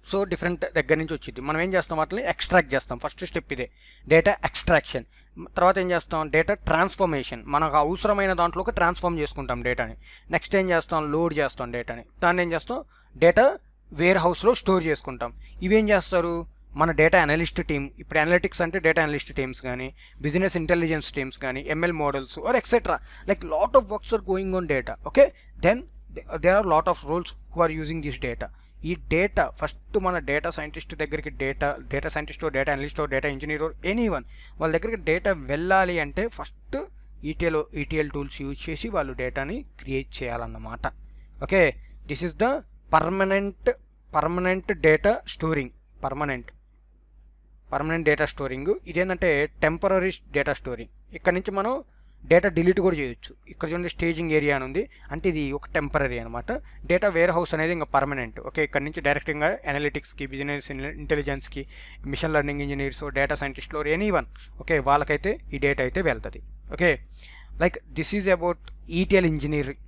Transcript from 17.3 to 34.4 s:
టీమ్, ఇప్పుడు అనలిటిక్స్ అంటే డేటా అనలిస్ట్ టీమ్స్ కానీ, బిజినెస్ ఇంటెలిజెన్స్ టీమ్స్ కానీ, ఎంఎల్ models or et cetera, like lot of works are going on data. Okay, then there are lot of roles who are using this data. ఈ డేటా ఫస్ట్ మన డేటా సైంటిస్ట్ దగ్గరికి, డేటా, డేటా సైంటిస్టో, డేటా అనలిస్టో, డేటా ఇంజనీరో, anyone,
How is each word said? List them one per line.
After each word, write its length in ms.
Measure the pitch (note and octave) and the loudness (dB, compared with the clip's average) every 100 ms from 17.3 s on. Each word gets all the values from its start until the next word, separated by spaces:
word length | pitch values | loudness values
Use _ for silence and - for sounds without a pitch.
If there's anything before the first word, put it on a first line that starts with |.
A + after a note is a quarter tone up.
| D#3 E3 - E3 | 2 0 -4 -2
టీమ్, 220 | D3 C#3 - | -4 -4 -12
ఇప్పుడు 200 | - D#3 | -2 0
అనలిటిక్స్ 420 | D#3 F3 F#3 - | 4 4 2 -2
అంటే 180 | E3+ F#3 | -2 2
డేటా 240 | D#3+ D#3+ | 2 4
అనలిస్ట్ 300 | D#3 D3 - | 2 -2 -6
టీమ్స్ 280 | D3 C3 B2+ | -6 -4 -6
కానీ, 340 | B2+ B2 C3 - - - | -6 -6 -8 -12 -20 -8
బిజినెస్ 360 | D#3 D#3+ F#3+ F3 | -2 0 2 0
ఇంటెలిజెన్స్ 540 | D#3+ F3 E3 D#3 - | 2 2 2 -2 -2
టీమ్స్ 280 | D3 C3 - | -6 -8 -6
కానీ, 220 | C3+ C3 | -6 -6
ఎంఎల్ 320 | C#3 D#3 F3 | -4 -2 -2
models 460 | E3 D3 C#3 C3 - | 0 -2 -2 -6 -8
or 160 | - B3 | 0 0
et 100 | - | 2
cetera, 320 | A#3 G#3 D3+ - - - | 0 2 -4 -6 -12 -4
like 140 | G3 | -2
lot 380 | E3+ D#3 A3 C4+ | -2 0 6 6
of 20 | |
works 300 | G3+ G#3 - A3+ | 4 -8 -2 -4
are 80 | F#3 | 0
going 220 | F#3+ F#3+ F#3 | -2 0 -2
on 40 | |
data. 300 | E3 C3+ A#2 G2+ - | 0 -2 -2 -8 0
Okay, 220 | - C#4+ - - - | 6 6 4 -20 0
then 220 | E3 A#3+ - - - D#3 | 2 2 -4 -20 -18 -16
there 400 | - D#3+ F3 G3 | -10 0 4 4
are 60 | F#3+ | 4
lot 220 | D#3+ E3 | 2 2
of 20 | E3+ C3+ | -2 -2
roles 200 | E3+ F3 | -4 -4
who 320 | - - E3 | -14 -12 0
are 200 | E3 D#3 | 2 2
using 220 | D3+ E3 | -4 -4
this 180 | D3 B2+ B2+ | -6 -6 -6
data. 220 | A#2 A#2 - - - D#3 | -6 -10 -12 -20 -10 -6
ఈ 100 | E3+ B2+ | -6 0
డేటా 420 | D#3 G3+ - C#3 | 0 2 0 0
ఫస్ట్ 480 | - D3+ - - F3 | -2 -8 -8 -6 -2
మన 220 | F#3 F3 | 0 -2
డేటా 300 | C#3+ C#3+ E3 | -2 -2 -2
సైంటిస్ట్ 460 | E3 D3+ D#3+ - - | -6 -10 -12 -14 -6
దగ్గరికి, 340 | D3+ D3+ D3+ | -4 -4 -8
డేటా, 480 | C#3+ C3+ C#3 D3 - | -6 -4 -2 -2 -2
డేటా 300 | B2+ C#3 D#3 | -4 -4 -4
సైంటిస్టో, 400 | D#3 D3+ - D#3+ | -6 -8 -6 -4
డేటా 220 | C3+ C#3 | -2 0
అనలిస్టో, 340 | C#3 C#3+ - D3 | -2 -4 -4 -2
డేటా 240 | C3+ D3 | -2 -2
ఇంజనీరో, 400 | C3+ D3+ D3+ D#3+ | -4 -6 -4 -4
anyone, 540 | - F3 A3 A3+ D3+ - - | -4 -4 0 0 -2 -6 -20